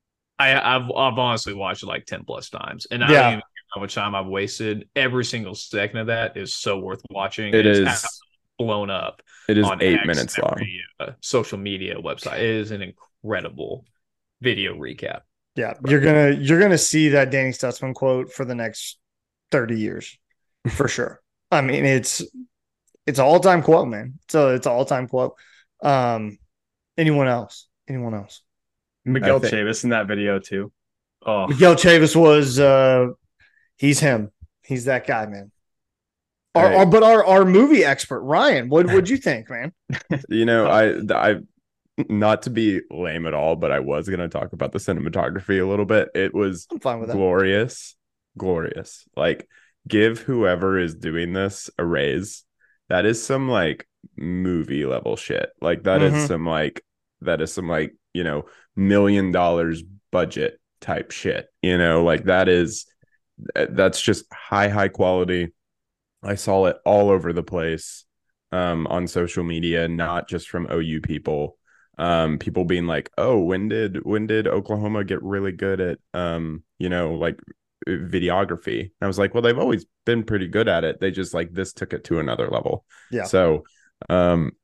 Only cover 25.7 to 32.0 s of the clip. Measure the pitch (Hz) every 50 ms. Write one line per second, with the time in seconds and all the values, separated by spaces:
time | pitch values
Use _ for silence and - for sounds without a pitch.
25.7 | _ - - 147 139 131 123 120 117 110 107 104 101 - _ _ _ _ _ _
26.7 | _ _ _ _ _ - 160 156 151 143 135 127 123 120 107 - - - - _
27.7 | _ _ _ - 135 127 120 117 110 104 101 - - - _ _ _ _ _ _
28.7 | _ _ _ _ _ _ - 127 127 135 101 135 135 131 113 113 113 107 104 107
29.7 | 110 - - 123 117 113 104 95 107 101 104 101 98 98 98 - 98 95 101 101
30.7 | - _ _ _ _ _ _ _ _ _ - 113 107 101 95 - 143 127 180 175
31.7 | 170 170 - 175 170 165